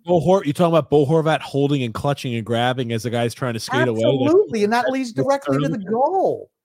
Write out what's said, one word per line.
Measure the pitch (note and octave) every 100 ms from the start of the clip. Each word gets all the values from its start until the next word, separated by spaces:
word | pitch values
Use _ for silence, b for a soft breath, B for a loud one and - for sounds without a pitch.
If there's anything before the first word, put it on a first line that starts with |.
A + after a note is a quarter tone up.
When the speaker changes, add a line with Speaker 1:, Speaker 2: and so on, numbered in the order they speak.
Speaker 1:
Bo | E3+ F3
Hor-, | D3+ F#3+
you | D3
talking | C#3+ F3
about | E3 C#3+
Bo | D3 C#3
Horvat | D#3+ D#3 D3
holding | - C#3 C#3 C#3+
and | A#2+
clutching | G#2+ C#3+ C#3+ C3+ A#2
and | A2
grabbing | A#2 B2 B2+ A#2
as | A#2
the | A#2+
guy's | A#2 A#2+
trying | - C3
to | A2+
skate | - C4+ C3
away? | A3
That's | -
Speaker 2:
Absolutely, | C3+ C4+ F4+ G#4+ A3+
and | G#3
that | A#3 B3
leads | C4 B3
Speaker 1:
that's | A3 B3+
Speaker 2:
directly | C#4 - C3+
to | D3
the | G#3+
Speaker 1:
early. | F#3
Speaker 2:
goal. | A3+ C#4+ F#4+ B3+ C3+ - _